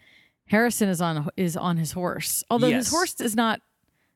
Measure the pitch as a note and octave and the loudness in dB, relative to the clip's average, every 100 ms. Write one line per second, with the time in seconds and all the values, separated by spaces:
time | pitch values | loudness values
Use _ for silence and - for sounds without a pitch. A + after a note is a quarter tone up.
0 | _ - _ _ - G#3 A#3+ - G3+ E3+ | _ -20 _ _ 0 2 2 2 0 2
1 | F3 D#3 D3 - F3+ D#3+ F3+ E3+ D3+ F3+ | 0 -2 -4 -2 -2 0 -2 0 -2 -2
2 | F3+ - - - - A#3 B3 B3 A#3+ D#4+ | -4 -4 -4 -4 -2 2 2 2 0 0
3 | F4+ - A#3 G#3+ A3+ G#3 _ _ _ _ | 0 -2 -2 0 0 -2 _ _ _ _
4 | _ | _